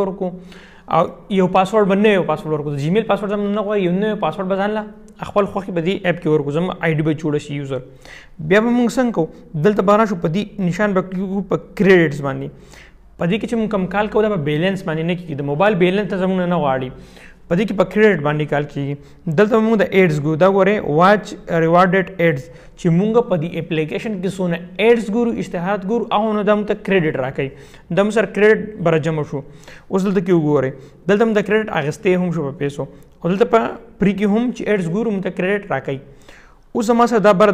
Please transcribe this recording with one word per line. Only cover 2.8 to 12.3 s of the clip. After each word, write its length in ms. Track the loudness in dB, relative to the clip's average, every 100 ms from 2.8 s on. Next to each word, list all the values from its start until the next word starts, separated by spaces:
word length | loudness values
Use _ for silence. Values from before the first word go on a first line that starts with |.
| 0
جیمیل 200 | 0 0
پاسورډ 180 | -2 -2
زموږ 160 | -2 -2 -2
نه 40 | -2
غواړي، 160 | 0 0
یو 60 |
نوی 280 | 0 0 -2
پاسورډ 240 | -4 -4 -4
به 40 | -2
ځان 120 | -2 -4
له 60 | -8 -16 -20 -16 -4
خپل 160 | 0 0
خوښې 260 | -2 -6 -4
په 40 | -2
دې 80 | -2 -2
اپ 80 | -2
کې 60 | 0
ورکو. 220 | 0 0 -2
زموږ 140 | -4 -4 -2
آی 60 |
ډي 100 | 0 0
به 60 | -2
جوړه 160 | -2 -4 -6
شي 140 | -10
یوزر. 220 | -6 -8 -10 -20 -20 -20 -20 -8
بیا 200 | 0 2
به 120 | 4 2
موږ 120 | 2 2
څنګه 160 | 0 0
کوو؟ 100 | -4 -6 -10 0 0
دلته 200 | 2 4
به 80 | 4
راشو، 160 | 2 0
په 100 | -2
دې 340 | -2 -6 -4 -2
نشان 280 | 0 0 0
به 40 |
کلیک 280 | -2 -4 -4
وکړو، 200 | -4 -4
په 60 | -6 -4 0
کریډټس 480 | 6 6 4 0
باندې. 220 | -6